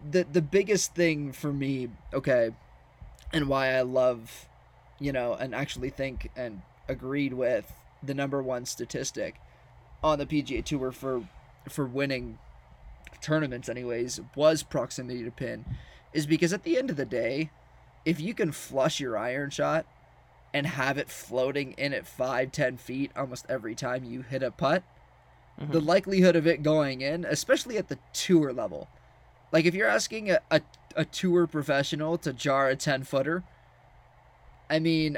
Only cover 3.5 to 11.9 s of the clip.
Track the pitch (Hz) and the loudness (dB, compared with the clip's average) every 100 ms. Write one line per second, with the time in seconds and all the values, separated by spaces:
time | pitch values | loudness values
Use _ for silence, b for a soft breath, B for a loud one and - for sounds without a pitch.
3.5 | 135 131 131 127 127 127 117 113 - - | 2 4 2 2 4 4 2 -6 -18 -20
4.5 | - - - - - 143 131 120 - 131 | -20 -20 -20 -20 -6 -2 0 0 -2 -4
5.5 | 117 139 123 127 - 135 123 - 127 123 | -4 -4 -6 -6 -4 -6 -6 -10 -8 -10
6.5 | 98 - _ - 131 131 143 139 127 123 | -10 -18 _ -8 -6 -4 -2 0 0 2
7.5 | 110 - - - - 135 139 139 139 131 | 2 -2 -16 -20 -12 -6 -4 -2 -2 -2
8.5 | 123 123 - 175 127 123 107 90 - - | -4 -6 -8 -6 -6 -6 -6 -6 -8 -20
9.5 | b b b - - 156 147 139 151 131 | b b b -20 -2 0 0 0 -2 -2
10.5 | 117 - 143 131 123 135 127 95 - - | -4 -4 -4 -4 -4 -4 -4 -6 -16 -20
11.5 | - - - 131 | -20 -10 -6 -4